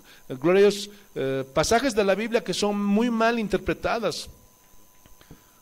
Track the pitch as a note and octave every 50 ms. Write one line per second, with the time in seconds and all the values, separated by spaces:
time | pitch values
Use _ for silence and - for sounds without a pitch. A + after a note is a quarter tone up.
0 | - - - - - - C#3 C3 C3 E3+ F#3 G3 G3+ G#3 G3+ G3+ - - - -
1 | - - - D3 C3+ C3+ C3+ C3+ C3 C3+ - D#3+ D3+ - A3 A#3 C4 C#4 G3+ A3
2 | G3+ G3 F#3+ F#3+ A3 A3+ A3+ A3 G#3+ - E3+ - G#3 G#3 G3+ G3+ G3+ G3+ G3+ G#3
3 | A#3 B3 A#3 A3 A3+ A3+ A#3+ A#3 A3 F#3+ F#3+ F#3 F#3 - D#3+ - - F3 G3 A#3
4 | A3 F3 C3+ - - - - - _ - _ _ _ _ - - - - _ -
5 | - - - - - _ - - _ _ _ _